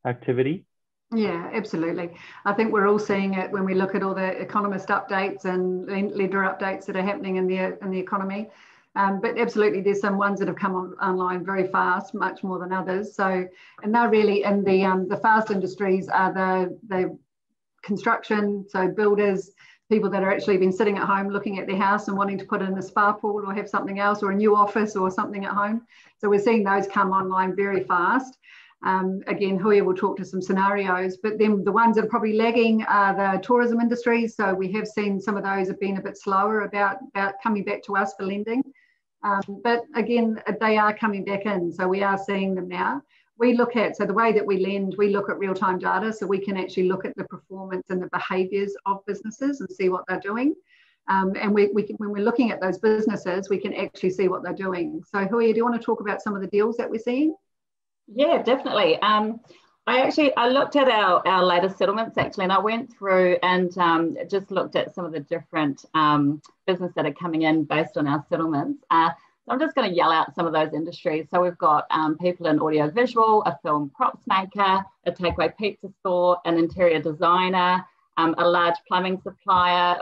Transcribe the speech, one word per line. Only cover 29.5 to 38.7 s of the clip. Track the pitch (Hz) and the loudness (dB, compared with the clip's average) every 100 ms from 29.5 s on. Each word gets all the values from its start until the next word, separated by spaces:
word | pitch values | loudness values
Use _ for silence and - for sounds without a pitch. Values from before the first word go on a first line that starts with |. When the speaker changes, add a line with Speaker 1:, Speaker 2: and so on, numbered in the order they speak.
| 190 | 0
Speaker 2:
Huia | 214 202 | 4 4
will | 185 | 4
talk | 180 196 - | 2 -2 -2
to | |
some | 185 185 | -8 -6
scenarios, | - 190 196 202 190 180 185 185 | -2 0 2 0 0 -2 -2 -4
but | 214 214 | -4 0
then | 214 202 | 2 2
the | 185 | 2
ones | 202 233 214 | 4 4 4
that | 202 | 2
are | |
probably | 233 214 | 0 0
lagging | 214 226 233 226 220 | 2 2 4 4 2
are | - 202 196 | 2 2 2
the | 190 196 185 | 2 0 0
tourism | - 240 226 233 | 2 2 2 2
industries. | 233 240 240 233 226 | 0 0 0 0 0
So | - 196 | -2 -2
we | 185 190 | 0 -2
have | 214 214 | -4 -6
seen | - 208 196 | -4 -2 -2
some | 214 202 | -2 -4
of | |
those | 196 196 185 | -2 -2 -4
have | 196 | -4
been | 196 190 | -4 -4
a | |
bit | 196 - | -6 -10
slower | - 190 208 220 | -2 0 2 0
about, | 196 202 202 196 - | -2 0 0 -2 -8
about | 196 196 - | -4 -4 -2
coming | 220 208 | -2 -2
back | 190 202 | -2 -6
to | - 196 | -4 -2
us | 202 - | -2 -4
for | |
lending. | 190 202 214 240 - | -6 -4 -4 -4 -4